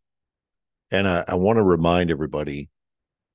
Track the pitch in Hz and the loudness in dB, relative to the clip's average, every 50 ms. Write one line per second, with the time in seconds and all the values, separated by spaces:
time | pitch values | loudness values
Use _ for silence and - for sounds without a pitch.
0 | _ _ _ _ _ _ _ _ _ _ _ _ _ _ _ _ _ - 107 98 | _ _ _ _ _ _ _ _ _ _ _ _ _ _ _ _ _ -4 -2 -2
1 | 98 95 87 87 - - 95 90 92 104 117 113 104 92 87 82 82 85 87 90 | 0 0 -2 -2 -4 -4 -2 0 2 2 2 4 4 4 2 2 2 2 2 2
2 | 90 82 80 69 76 69 71 73 76 73 71 71 71 - _ _ _ _ _ _ | 2 0 -2 -4 -4 -6 -6 -6 -6 -8 -8 -12 -12 -16 _ _ _ _ _ _
3 | _ _ _ _ _ _ | _ _ _ _ _ _